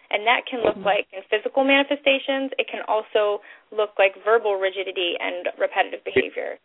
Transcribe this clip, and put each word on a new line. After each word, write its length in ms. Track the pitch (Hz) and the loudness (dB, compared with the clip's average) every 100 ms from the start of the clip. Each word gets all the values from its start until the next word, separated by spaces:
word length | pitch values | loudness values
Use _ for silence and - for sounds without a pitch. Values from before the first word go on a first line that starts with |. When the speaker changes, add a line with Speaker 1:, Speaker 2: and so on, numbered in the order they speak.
| - | -6
Speaker 1:
And 140 | 208 214 | -2 2
that 160 | 254 | 0
can 160 | - 254 | 0 -2
look 160 | 220 202 | 0 0
Speaker 2:
Mm-hmm. 80 | 196 | 0
Speaker 1:
like 160 | 202 - 190 | 0 -2 -12
in 60 | - | -4
physical 320 | 214 - - | -2 0 0
manifestations. 880 | 269 277 277 285 277 269 - 269 269 - | 4 4 2 0 2 0 0 -4 -4 -4
It 80 | 233 | -6
can 140 | - | -6
also 560 | - 214 214 226 208 208 - - _ | -2 -2 0 0 2 0 -6 -20 _
look 240 | 214 208 - | -4 -2 2
like 140 | 196 190 | 2 2
verbal 340 | 208 226 214 196 | 2 2 2 0
rigidity 560 | 190 185 190 185 175 - | -2 -2 -6 -4 -4 -4
and 300 | 185 180 175 - | -6 -6 -6 -4
repetitive 480 | 190 - 185 - | -2 0 -2 -4
behavior. 540 | - - - - - - | -2 0 0 -4 -8 -10